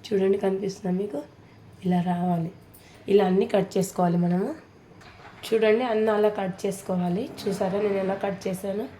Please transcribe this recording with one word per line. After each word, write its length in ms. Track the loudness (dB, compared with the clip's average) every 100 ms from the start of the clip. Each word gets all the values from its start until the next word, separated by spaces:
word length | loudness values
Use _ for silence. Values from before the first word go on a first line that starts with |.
| -2
చూడండి, 320 | 0 2 2
కనిపిస్తుందా 480 | 0 -2 -4 -4 -2 -2
మీకు? 200 | -2 -6 -10 -18 -20 -20 -20 -8
ఇలా 160 | 0 0 2
రావాలి. 380 | 0 0 0 -2 -8 -20 -20 -20 -16 4
ఇలా 120 | 4 6
అన్నీ 180 | 2 2
కట్ 160 | 2 0 0
చేసుకోవాలి 440 | -2 0 2 4
మనము. 260 | 2 2 -2 -6 -14 -20 -20 -20 -20 -20 -20 -16 -2
చూడండి, 380 | 2 4 4 2
అన్నీ 180 | 2 2 4
అలా 140 | 2 0
కట్ 160 | -4 -4
చేసుకోవాలి. 600 | -6 -6 -4 -2 0 -2 -4 -6
చూసారా 340 | -6 -2 -2 0
నేను 160 | 0 0
ఎలా 120 | -2 -2
కట్ 160 | -4 -4 -6
చేశాను? 400 | -6 -4 -6 -6 -12